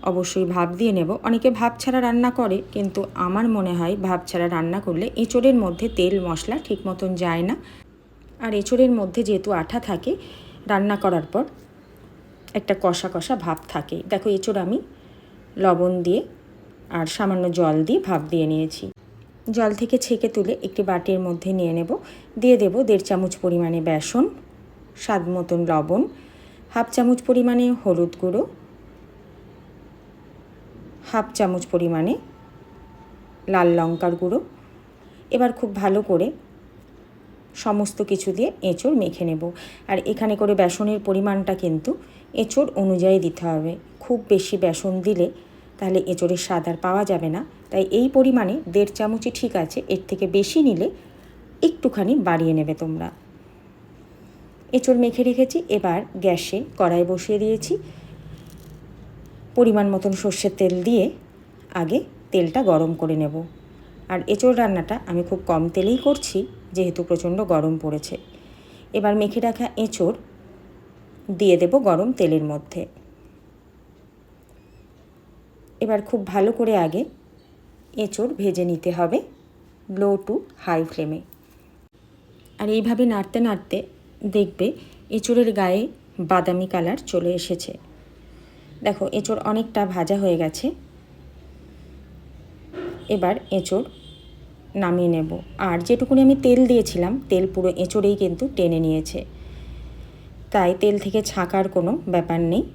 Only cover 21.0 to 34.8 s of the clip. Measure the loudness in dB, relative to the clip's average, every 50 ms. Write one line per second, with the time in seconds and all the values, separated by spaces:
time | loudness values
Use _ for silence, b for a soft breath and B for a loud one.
21 | 0 0 -2 0 0 -2 -4 -4 -4 -2 -2 0 0 0 0 -2 -2 -2 -4 -6
22 | B B B B B B B 2 6 6 6 8 6 2 4 2 4 4 4 2
23 | 4 0 -2 0 0 -4 -4 -2 -2 0 2 2 0 0 -2 -2 0 0 0 -2
24 | -2 -2 0 0 0 0 0 -10 -20 -20 -20 -20 -20 -20 -20 -20 -20 -20 -18 -12
25 | -4 -2 -2 -2 -2 -2 -4 -4 -2 -2 0 0 0 2 0 0 0 0 0 0
26 | 0 -2 B B B B B B B B B B B -6 -4 -4 -2 0 0 2
27 | 4 4 2 2 2 2 2 4 4 4 4 4 2 2 0 0 0 0 2 2
28 | 2 -2 -2 -4 -4 -2 0 0 -2 -2 -8 -20 -20 -20 -20 -20 -20 -20 -20 -20
29 | -20 -20 -20 -20 -20 -20 -20 -20 -20 -20 -20 -20 -20 -20 -20 -20 -20 -20 -20 -20
30 | -20 -20 -20 -20 -20 -20 -20 -20 -20 -20 -20 -20 -20 -20 -20 -20 -20 -20 -20 -20
31 | -14 -4 -4 -4 -4 -4 -2 -2 0 0 0 -4 -4 -2 -2 0 0 2 0 0
32 | 0 0 -2 -4 -6 -16 -20 -20 -20 -20 -20 -20 -20 -20 -20 -20 -20 -20 -20 -20
33 | -20 -20 -20 -20 -20 -20 -20 -14 -6 0 2 4 4 4 4 4 2 0 -2 0
34 | 0 -2 0 0 -2 0 0 -2 -2 -4 -18 -20 -20 -20 -20 -20